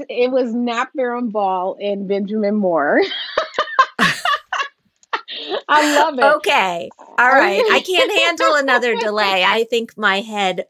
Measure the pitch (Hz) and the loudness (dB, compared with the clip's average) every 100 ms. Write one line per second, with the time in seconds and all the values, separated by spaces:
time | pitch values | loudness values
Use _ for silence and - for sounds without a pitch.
0 | - 226 247 262 247 240 240 233 262 302 | -8 -2 0 0 0 -2 -2 -4 -4 -4
1 | 247 240 240 208 196 185 185 - 202 202 | -4 -4 -4 -2 -2 -2 -4 -4 -6 -4
2 | 190 202 196 214 202 214 185 160 147 294 | -4 -4 -2 -2 0 0 2 2 2 2
3 | 392 - - - 622 - 605 - - - | 0 -4 -8 -6 -6 -6 0 2 2 2
4 | - - 659 605 - - 554 - _ _ | 0 0 -2 -4 -4 -8 -8 -12 _ _
5 | _ - - - - - - 302 302 285 | _ -10 -8 -12 -8 -8 0 2 4 2
6 | 311 262 233 302 302 277 190 170 - - | 2 2 2 2 2 0 0 -2 -8 -14
7 | - - 247 269 - - 466 254 359 359 | -6 2 4 4 4 2 2 2 2 0
8 | - 392 339 330 330 294 269 247 240 220 | 2 2 0 2 2 2 2 2 2 0
9 | 220 208 202 190 185 214 226 233 233 - | -2 0 0 2 2 2 0 -2 -4 -2
10 | 208 196 220 208 190 185 | 0 0 -2 -2 -2 -2